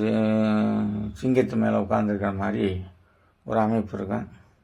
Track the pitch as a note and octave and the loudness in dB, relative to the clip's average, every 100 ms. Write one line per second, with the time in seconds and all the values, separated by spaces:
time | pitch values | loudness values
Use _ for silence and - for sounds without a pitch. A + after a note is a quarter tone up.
0 | G#2+ A2 A2 A2 G#2+ G#2+ G#2+ G#2+ G#2+ G#2 | 2 2 2 2 2 2 2 0 -2 -2
1 | G#2+ - B2+ B2+ A#2 A#2 A2 G#2+ F#2 G#2+ | -6 -4 2 2 2 2 2 0 2 0
2 | G#2+ G2+ G2+ G2 G2+ G#2+ G2+ F2+ F#2 - | 0 0 -2 -2 -2 0 0 -2 -8 -16
3 | _ _ _ _ - A2+ A2 A2+ G#2 G#2 | _ _ _ _ -4 0 2 0 -2 -6
4 | F#2+ G#2+ G#2 - - _ | -4 -6 -6 -14 -20 _